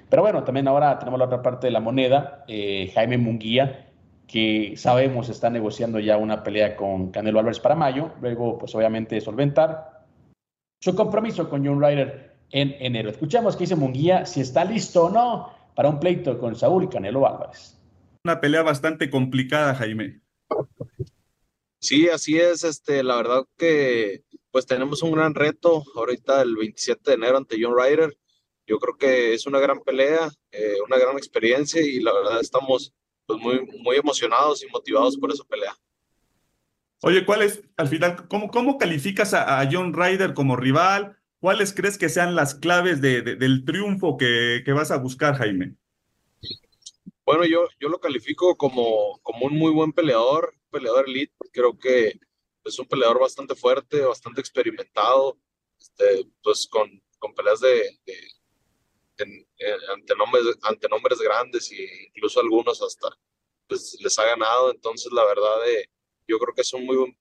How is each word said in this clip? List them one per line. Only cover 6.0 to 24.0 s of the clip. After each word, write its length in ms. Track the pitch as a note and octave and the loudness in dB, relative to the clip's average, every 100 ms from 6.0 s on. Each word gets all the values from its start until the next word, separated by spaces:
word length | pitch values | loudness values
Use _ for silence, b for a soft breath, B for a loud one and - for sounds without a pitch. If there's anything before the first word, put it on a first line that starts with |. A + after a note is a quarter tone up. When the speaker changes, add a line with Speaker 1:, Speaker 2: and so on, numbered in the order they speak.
Speaker 1:
ya 180 | G#2+ G#2+ | 0 0
una 240 | G#2+ G#2+ | 0 -4
pelea 340 | - G#2 G#2 - | -4 0 0 -2
con 340 | G2 F#2+ F#2 | -4 -4 -4
Canelo 260 | G#2 G#2+ G#2+ | -4 0 0
Álvarez 220 | A2 A2 | 0 0
para 140 | B2 | 0
mayo, 380 | D#3 C#3+ C3 D#3+ - | 2 0 -2 -6 -6
luego, 380 | B2 A#2+ A#2+ A2+ | -6 -4 -4 -6
pues, 160 | G#2+ | -6
obviamente, 440 | A2 A2 A2 A2 A2 | 0 0 0 -4 -6
solventar 840 | G#2+ A2 C#3+ D3+ D#3+ D#3+ - - _ _ _ _ _ _ _ _ | -4 -2 0 2 2 0 -12 -20 _ _ _ _ _ _ _ _
su 120 | F#3 | -2
compromiso 540 | F#3 G#3+ G#3 A3+ - D#3 | 0 0 0 -2 -4 -4
con 160 | C#3+ | -2
John 160 | C#3 C#3+ | -2 2
Ryder 540 | D3 C#3+ B2+ - - _ _ | 2 2 -2 -6 -18 _ _
en 260 | C#3 C#3 - | -2 -2 -4
enero. 280 | B2+ A#2 G#2+ | -6 -4 -4
Escuchamos 480 | G#2+ C#3+ A#3 - - | -6 -2 0 0 -2
qué 80 | |
dice 120 | F3+ E3+ | -2 0
Munguía, 500 | C3 B2+ E3 F#3 - | 0 0 2 2 0
si 160 | C#3+ | -4
está 240 | B2+ D#3 F#3+ | -2 0 0
listo 380 | A3 - F3+ | -2 0 2
o 60 | E3+ | 4
no 460 | A3 A#3+ G#3 - - _ | 4 0 -2 -10 -20 _
para 140 | - C#3 | 0 0
un 100 | C#3+ | 2
pleito 400 | F3 F3 C#3+ A#2+ | 0 0 -2 -4
con 180 | A#2+ A2 | -6 0
Saúl 340 | D3 F#3 - | 2 2 0
Canelo 360 | A2 F#2+ C3 B2+ | -4 -4 0 0
Álvarez. 540 | - - - - _ _ _ _ _ | 0 -12 -16 -20 _ _ _ _ _
Speaker 2:
Una 140 | F3 D#3+ | -4 0
pelea 240 | D3 D#3+ | 2 2
bastante 460 | D#3+ C#3 D#3+ D#3 D3 | 2 0 -2 -2 -2
complicada, 640 | C#3 B2+ B2+ C3 D3+ D3 C3 | 0 0 -2 0 0 0 0
Jaime. 440 | A2 A2 G#2+ - _ _ - - C#3+ - - - - _ _ _ _ _ _ _ | -4 -6 -8 -12 _ _ -8 -6 -8 -12 -16 -14 -16 _ _ _ _ _ _ _
Speaker 3:
Sí, 300 | - C#3 E3+ | 0 2 4
así 280 | D#3 - D#3 | 2 0 2
es. 260 | F3 E3 | 2 2
Este, 380 | E3 D3 - C#3+ | -4 -4 -2 -2
la 140 | B2+ A#2+ | 0 0
verdad 280 | A2+ B2+ C3 - | 0 0 -2 -2
que, 680 | E3 D3+ C3 A#2 | 2 2 2 0